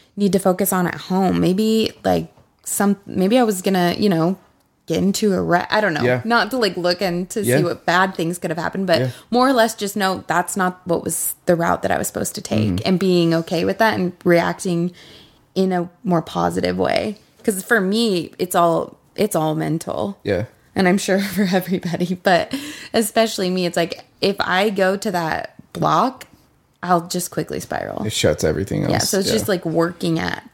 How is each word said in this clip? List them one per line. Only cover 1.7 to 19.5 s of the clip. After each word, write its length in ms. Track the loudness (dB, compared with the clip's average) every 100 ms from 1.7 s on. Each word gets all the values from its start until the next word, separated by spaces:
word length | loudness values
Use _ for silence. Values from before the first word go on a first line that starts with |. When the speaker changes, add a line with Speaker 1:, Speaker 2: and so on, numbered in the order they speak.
| 2 0 -2
Speaker 1:
like, 300 | 0 0 -2 _ _ _ -8
some, 320 | 0 0 0 -2
maybe 320 | 0 2 4
I 60 |
was 180 | 2 0
gonna, 320 | 0 2 2 2
you 120 | 2
know, 300 | 2 2 -2 _ _ _ _ -4
get 100 | 0
into 300 | 0 2 0 0
a 60 |
wreck." 240 | 2 0 2
I 120 | 0
don't 120 | 0
know. 80 | 0
Speaker 2:
Yeah. 200 | 0 0 2
Speaker 1:
Not 240 | 0 0
to, 80 | 0
like, 180 | -2 0
look 240 | -2 0
and 300 | -2 -2 -4
to 140 | -4
Speaker 2:
Yeah. 140 | 0 2
Speaker 1:
see 40 |
what 220 | 2 -2 0
bad 300 | 2 2 0
things 240 | -4 -4
could 100 | -6
have 80 | -4
happened, 300 | -4 -2 0
but 140 | 2
Speaker 2:
Yeah. 80 | 0 -4 -2
Speaker 1:
more 180 | 2 4
or 60 |
less 220 | 4 2 0
just 200 | -6 -2
know 280 | -2 -2 -2
that's 320 | -2 0 -2
not 240 | -2 -2 -4
what 180 | -2
was 320 | -2 -4 -6 -4 0
the 100 | 2
route 280 | 2 0
that 80 | 0
I 80 | -2
was 80 | -2
supposed 260 | -4 -6
to 80 | -8
take, 280 | -4 0 0
Speaker 2:
Mm-hmm. 180 | 0 0
Speaker 1:
and 120 | 2
being 360 | 4 4 4 2
okay 300 | 0 -2 -2
with 120 | 2
that 220 | 0 2
and 140 | -2 -2
reacting 680 | 2 4 2 -2 -2 -2 -2 -6 -20 -20 -20 _ _
in 180 | -2 0
a 140 | 0 -2 _
more 200 | -2 0
positive 560 | 0 -2 -2 0 -2 0
way. 400 | 0 0 -2 -8 _ _
'Cause 180 | -4 -4
for 180 | 0 2
me, 520 | 2 2 2 0 -4 -6
it's 160 | -2 2
all, 400 | 4 2 -2 -10 _ -4
it's 200 | -2 0
all 180 | -2